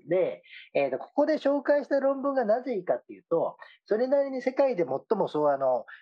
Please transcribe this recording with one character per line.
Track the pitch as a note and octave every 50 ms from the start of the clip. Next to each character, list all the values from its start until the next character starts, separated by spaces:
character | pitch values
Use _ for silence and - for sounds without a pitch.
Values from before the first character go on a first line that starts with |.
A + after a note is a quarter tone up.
| - C3+
で、 | E3+ F#3+ E3+ C3 - - _ - - - - - -
え | D3 C#3
っ | C3
と、 | B2 B2+
こ | - - -
こ | - D4
で | D4 D#4
紹 | - - C#4 C#4+ C#4+ C#4
介 | - C#4+ D4 C4
し | -
た | D4 C#4
論 | C4 C4+ C#4 C4+ B3+
文 | C#4 C#4
が | C4 A#3+
な | G3+ A3 B3 B3
ぜ | C4+ A#3+
い | F#3+
い | F3
か | - B2+
っ | - _
て | - -
い | C3+
う | _ -
と、 | E3+ E3 C3+ - - - - - - _ _
そ | - G3+
れ | A3 B3+
な | B3+ C#4+ C#4+ C#4
り | C#4
に | C4+ B3+
世 | B3 C4 B3+
界 | - C#4 C4+ A#3+
で | F3 E3
最 | C3+ C#3 C3+ - - A3+ F#3+
も | E3+
そ | C#3 - D3+ D3+
う、 | D3
あ | C#3
の、 | C3+ C#3 C3 B2+ A#2 - - - -